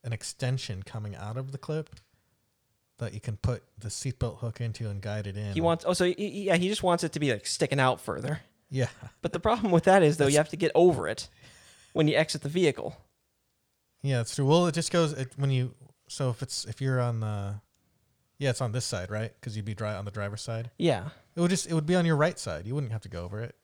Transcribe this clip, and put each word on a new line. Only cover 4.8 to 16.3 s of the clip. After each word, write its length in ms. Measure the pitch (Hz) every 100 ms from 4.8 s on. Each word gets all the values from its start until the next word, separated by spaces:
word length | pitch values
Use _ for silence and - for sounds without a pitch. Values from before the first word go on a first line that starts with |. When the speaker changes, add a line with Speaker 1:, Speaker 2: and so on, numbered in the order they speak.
| 110
Speaker 1:
and 120 | 98
guide 260 | 104 107 101
it 100 | 98
in. 160 | 104
Speaker 2:
He 80 | 101
wants, 240 | 165 165 -
oh, 60 |
so 120 | 180 180
he, 80 |
he, 300 | - 208 165 196
yeah, 100 | 170
he 120 | 180
just 160 | 208
wants 200 | 180 170
it 80 | 160
to 60 | 160
be, 120 | 147
like, 140 | 107 -
sticking 340 | - 147 139
out 220 | 131 107
further. 400 | - 78 131 156 - _ _
Speaker 1:
Yeah. 180 | 131 123 - - _
Speaker 2:
But 120 | 170
the 60 | -
problem 320 | 220 226 202
with 120 | 170
that 180 | 185 196
is, 140 | 156 160
though, 80 | 139
Speaker 1:
It's 80 |
Speaker 2:
you 60 | 147
have 100 | 156
to 80 | 151
get 140 | 160
over 340 | - 180 147 76
it 200 | 113 - _ - - - - _
when 140 | - 156
you 80 | 143
exit 260 | 156 151
the 80 | 143
vehicle. 460 | 170 170 - - - _ _ _ _ _ _ _ _ _ _
Speaker 1:
Yeah, 200 | 139 127
it's 140 | 113 -
true. 100 | 135
Well, 220 | 165 175
it 60 |
just 180 | 156 160
goes, 220 | 175 160
it, 200 | 143 127 -
when 160 | 139
you, 220 | 131 127 - - _ _
so 220 | -
if 120 | 131